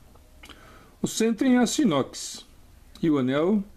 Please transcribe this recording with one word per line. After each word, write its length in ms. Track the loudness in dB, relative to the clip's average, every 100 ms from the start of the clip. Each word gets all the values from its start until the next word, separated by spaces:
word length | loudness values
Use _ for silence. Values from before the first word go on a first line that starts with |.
| -20 -20 -20 -20 -20 -20 -20 -20 -20 -8
O 80 | -6
centro 380 | -2 -2 0 2
em 120 | 4
aço 240 | 2 2
inox 600 | 0 2 -2 -8 -14 -16 -20 -20 -20 -20 -20 -4
e 120 | 0
o 80 | 0
anel 440 | 0 0 0 0 -2